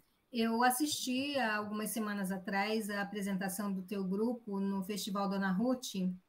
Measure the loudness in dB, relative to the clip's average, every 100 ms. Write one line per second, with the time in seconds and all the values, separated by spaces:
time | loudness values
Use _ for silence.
0 | _ _ _ 0 2 4 4 4 2 0
1 | -2 -2 0 0 0 0 -2 -4 -2 -2
2 | -2 0 -2 -2 -2 0 2 0 0 -2
3 | -2 -2 -2 0 -2 -2 -2 -2 -4 -2
4 | 0 2 0 -2 -4 -2 0 -2 -2 -4
5 | -2 -2 0 0 2 2 2 0 -2 -2
6 | -2 -2